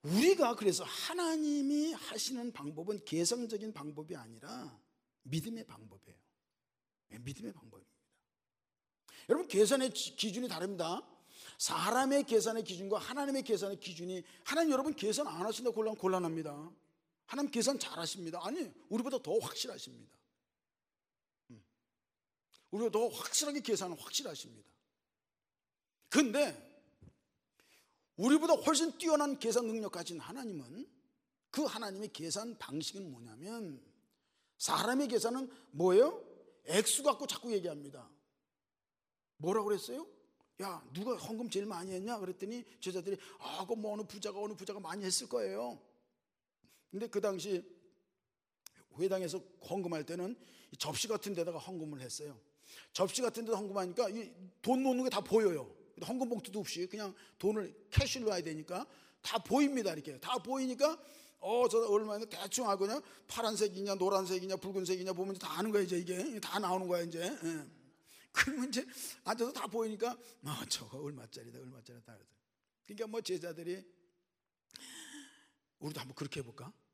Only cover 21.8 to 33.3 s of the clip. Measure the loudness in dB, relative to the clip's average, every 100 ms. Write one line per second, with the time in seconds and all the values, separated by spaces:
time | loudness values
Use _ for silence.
21.8 | _ _ _ _ _ _ _ _ _ -2
22.8 | 2 4 2 0 0 0 2 -2 0 0
23.8 | 0 -6 -4 -4 -4 -10 -14 -18 -20 _
24.8 | _ _ _ _ _ _ _ _ _ _
25.8 | _ _ _ 6 6 6 2 0 -14 -20
26.8 | _ _ -20 _ _ _ _ _ _ _
27.8 | _ _ _ 0 6 6 8 6 8 4
28.8 | 4 0 4 4 4 2 2 2 2 -2
29.8 | -4 -6 -8 -8 -10 -10 -8 -8 -10 -12
30.8 | -14 _ _ _ _ _ _ -2 0 -2
31.8 | -6 -6 -8 -6 -4 -4 -4 -10 -6 -4
32.8 | -4 -6 -12 -12 -16